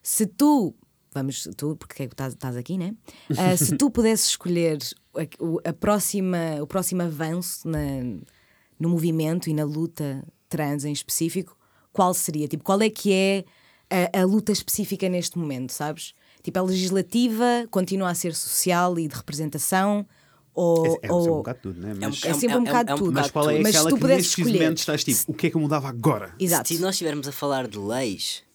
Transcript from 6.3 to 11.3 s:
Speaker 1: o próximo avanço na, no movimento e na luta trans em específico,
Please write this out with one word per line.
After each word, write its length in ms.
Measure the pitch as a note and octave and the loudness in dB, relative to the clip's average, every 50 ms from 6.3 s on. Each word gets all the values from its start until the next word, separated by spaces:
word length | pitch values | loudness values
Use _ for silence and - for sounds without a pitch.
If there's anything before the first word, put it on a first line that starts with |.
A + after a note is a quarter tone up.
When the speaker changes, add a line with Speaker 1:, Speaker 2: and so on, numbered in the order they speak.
| F3+ E3+ E3 D#3+ D#3 D3 | 0 0 -2 -2 -4 -4
Speaker 1:
o 60 | D3+ | -6
próximo 340 | D3 - F#3+ F3+ - F#3 F3+ | -4 -4 -4 -2 -2 -2 -2
avanço 680 | F3 E3+ D#3 C#3+ D#3+ D#3+ E3 F3+ F3 - - - - | -2 -2 -4 -4 -4 -4 -2 -4 -4 -6 -10 -8 -6
na, 120 | E3 D#3+ D3+ D3 C#3+ C#3 C3+ B2 B2 G#2 D#2 - _ _ _ _ _ _ _ _ _ _ _ | -4 -4 -2 -2 -2 -4 -4 -6 -6 -8 -10 -14 _ _ _ _ _ _ _ _ _ _ _
no 80 | D#3+ | 0
movimento 600 | E3+ F3 E3 D#3+ F3 D#3+ D#3+ D#3 D#3 E3 F3 - D#3+ | 0 2 2 2 0 0 0 0 0 -2 -2 -2 -2
e 40 | D#3 | -2
na 120 | D3+ D3+ | -2 -2
luta 580 | D3 D3+ D#3 E3 E3 E3 - D3+ C#3+ C3+ C3+ - D#3+ _ _ _ | -2 -2 -4 -4 -6 -6 -6 -6 -6 -6 -8 -12 -16 _ _ _
trans 380 | _ - E3 D3+ C#3+ D3 D3 C3+ | _ -4 -4 -2 -2 -2 -4 -4
em 80 | D3 D3 | -4 -6
específico, 640 | C#3 - - - - D#3+ E3 | -6 -6 -6 -4 -2 -2 -2